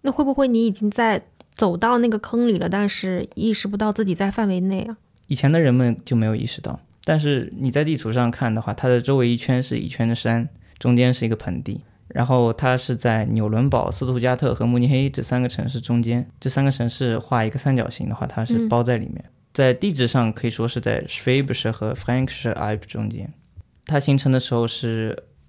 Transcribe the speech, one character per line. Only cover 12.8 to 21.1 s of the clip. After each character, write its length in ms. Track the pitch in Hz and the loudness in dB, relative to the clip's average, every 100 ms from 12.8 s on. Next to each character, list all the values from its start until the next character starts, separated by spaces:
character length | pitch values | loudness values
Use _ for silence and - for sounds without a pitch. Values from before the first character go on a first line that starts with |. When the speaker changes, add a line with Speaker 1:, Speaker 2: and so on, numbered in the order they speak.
| - 123 | 0 -2
Speaker 2:
在 300 | 123 110 110 | 0 0 2
纽 220 | 110 107 | 0 2
伦 220 | 110 135 | 2 2
堡、 200 | 131 50 | 2 0
斯 160 | - 127 | -2 -2
图 120 | 127 | 0
加 160 | 123 | 2
特 200 | 123 131 | 2 0
和 120 | 117 113 | 0 2
慕 120 | 123 | 2
尼 100 | 123 | 4
黑 200 | 131 139 | 4 2
这 140 | 139 | -2
三 180 | 120 123 | -2 -2
个 80 | 123 | -2
城 200 | - 120 | -2 -4
市 120 | 127 | -6
中 220 | - 120 | -2 0
间， 260 | 117 120 120 - | 2 -2 -4 -6
这 100 | 139 | -4
三 140 | 135 | 2
个 60 | 139 | 2
城 160 | 135 117 | 2 -2
市 300 | - 127 113 | -2 -2 -2
画 260 | - 123 | -2 0
一 60 | 110 | 0
个 80 | 131 | -2
三 180 | 143 131 | 0 0
角 120 | - | 0
形 200 | - - | -6 -6
的 60 | |
话， 120 | 110 123 | -6 -6
它 180 | 117 | -4
是 220 | 113 117 160 | -2 0 2
包 160 | 120 | 2
在 140 | 120 120 | 2 0
里 100 | - | -2
面。 160 | - | -10
Speaker 1:
嗯。 60 | - _ _ | -14 _ _
Speaker 2:
在 200 | - 131 | 2 2
地 180 | 127 208 | 2 0
质 140 | 151 120 | 0 2
上 260 | 131 113 | 2 2
可 140 | 110 120 | 0 -4
以 40 | |
说 160 | 110 113 | -2 -4
是 140 | 120 | -2
在 240 | 113 110 | -2 -4
Schwäbische 680 | - | -4